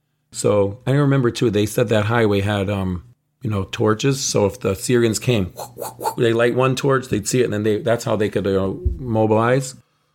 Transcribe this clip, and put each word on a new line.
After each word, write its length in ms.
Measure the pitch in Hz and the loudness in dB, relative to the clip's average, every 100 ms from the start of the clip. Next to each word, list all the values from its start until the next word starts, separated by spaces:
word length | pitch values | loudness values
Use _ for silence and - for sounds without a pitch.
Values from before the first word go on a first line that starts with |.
| _ _ _ | _ _ _
So 480 | - 120 104 98 101 - | -4 0 2 2 -2 -2
I 60 | |
remember, 400 | 139 143 139 120 | 2 2 2 0
too, 180 | - 123 | 0 0
they 160 | 101 104 | 2 0
said 220 | - 113 | 0 0
that 160 | 110 107 | 2 2
highway 360 | 117 110 101 | 2 2 2
had, 280 | 101 104 95 | 0 -2 -2
um, 340 | 101 92 87 - _ _ _ | -2 -2 -4 -8 _ _ _
you 80 | 110 | -6
know, 140 | 104 92 | -4 -4
torches. 500 | - 110 110 139 135 | -2 0 2 0 -2
So 240 | - 107 101 | -2 0 0
if 140 | - | 0
the 120 | 101 | -4
Assyrians 480 | 95 - 120 117 104 | -4 0 2 2 0
came, 340 | - 117 90 - - - - - - - | 0 0 0 -6 -14 -12 -12 -8 -6 0
they 160 | 117 | 0
light 220 | 113 120 117 | 2 2 2
one 200 | 131 131 | 0 0
torch, 320 | 143 131 123 | 0 0 0
they'd 200 | 107 98 | -4 -2
see 140 | 127 | 0
it, 40 | 110 | 0
and 80 | |
then 100 | 104 | 0
they, 180 | 107 104 | 0 0
that's 220 | 113 117 | 0 -2
how 140 | - 104 | 0 -2
they 100 | 104 | 0
could, 200 | 104 98 | 0 0
uh, 260 | 95 95 - - - | 0 0 -4 -6 -6
mobilize. 800 | 127 110 110 107 113 131 135 - _ _ _ | -2 0 2 2 4 2 -2 -10 _ _ _